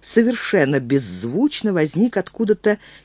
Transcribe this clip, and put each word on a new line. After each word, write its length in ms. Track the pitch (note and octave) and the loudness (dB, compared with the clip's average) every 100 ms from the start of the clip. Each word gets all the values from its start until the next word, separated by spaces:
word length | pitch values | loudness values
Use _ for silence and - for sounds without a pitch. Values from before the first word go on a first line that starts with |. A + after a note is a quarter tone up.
совершенно 800 | - A3+ A#3 A#3 - F#3+ C#3 C#3 | -2 2 2 0 0 2 2 0
беззвучно 960 | A#2+ C#3 G#2 F#2 A#2 E3+ D4 - G#3+ | 0 -2 -2 -6 -4 0 -2 0 -2
возник 420 | F3 D3+ E3 A#3+ G3 | 0 0 0 0 0
откуда-то 640 | - - G#3+ G3+ G#3 G#3 - - | -6 -2 -2 0 0 -2 -6 -20